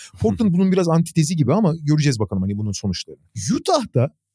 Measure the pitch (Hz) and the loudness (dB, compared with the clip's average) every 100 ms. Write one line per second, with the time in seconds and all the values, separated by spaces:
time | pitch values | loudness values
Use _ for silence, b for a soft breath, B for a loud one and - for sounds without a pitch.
0 | B - 226 196 214 175 190 185 170 165 | B -4 -2 0 0 2 2 2 2 2
1 | 170 165 151 170 123 185 196 165 147 151 | 2 0 0 2 4 4 2 0 0 2
2 | 143 113 104 95 95 101 107 98 101 87 | 2 0 -2 -2 -4 -4 -6 -4 -4 -6
3 | - 76 _ 104 101 233 - 320 220 127 | -8 -18 _ -8 -2 -2 0 -2 0 -2
4 | 127 _ _ | -2 _ _